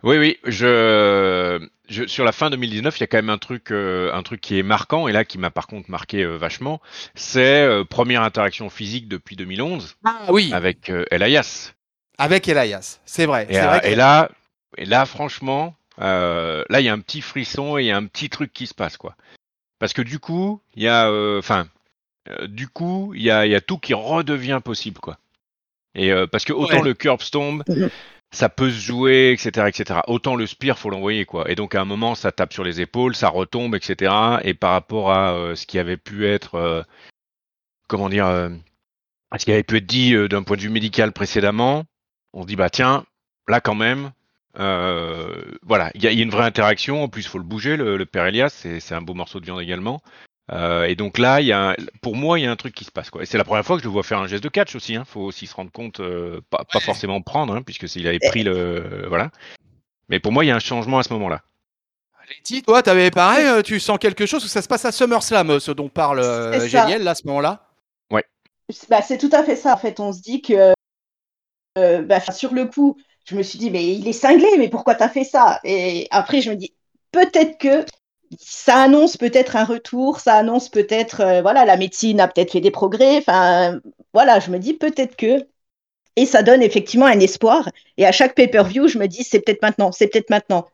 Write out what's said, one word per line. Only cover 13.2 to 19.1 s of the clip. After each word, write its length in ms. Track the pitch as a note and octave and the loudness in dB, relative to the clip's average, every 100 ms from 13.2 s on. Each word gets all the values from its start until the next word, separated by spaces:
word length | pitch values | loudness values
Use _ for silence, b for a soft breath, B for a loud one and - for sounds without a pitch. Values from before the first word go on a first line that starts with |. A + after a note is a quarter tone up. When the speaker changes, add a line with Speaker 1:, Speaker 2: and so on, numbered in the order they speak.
| D#3+ | 0
Speaker 2:
vrai, 200 | C3+ G#2+ | 0 0
Speaker 1:
Et, 40 | |
Speaker 2:
c'est 60 | F#2+ | 0
Speaker 1:
euh, 40 | F#2 | 4
Speaker 2:
vrai 140 | F#2+ | 2
que 40 | - | 2
Speaker 1:
et 60 | |
là, 360 | G#2+ C3 D3+ D#3+ _ _ _ _ - | 4 6 6 4 _ _ _ _ -14
et 60 | F#2+ | -2
là, 180 | A#2 | 0
franchement, 680 | C3+ - D3 - C3+ C3+ F3 E2 _ - | 0 -4 -12 -10 -6 -6 -6 -10 _ -8
euh, 640 | F#2+ F#2 F2 E2+ E2+ D#2 - | -2 -2 -2 -2 -4 -6 -2
là, 100 | B2 | 0
il 40 | |
y 40 | B2+ | 0
a 40 | |
un 60 | G#2+ | -2
petit 200 | G2 D3+ | -6 -14
frisson 560 | - - A#2 - C#3+ D3 | -12 -10 -10 -8 -6 -4
et 60 | |
il 40 | B2 | -2
y 40 | |
a 60 | G2+ | -2
un 100 | G#2 | -6
petit 240 | - D3 | -10 -12
truc 220 | - - | -8 -10
qui 120 | - - | -10 -14
se 80 | |
passe, 220 | - F2+ - | -10 -10 -10
quoi. 200 | - | -20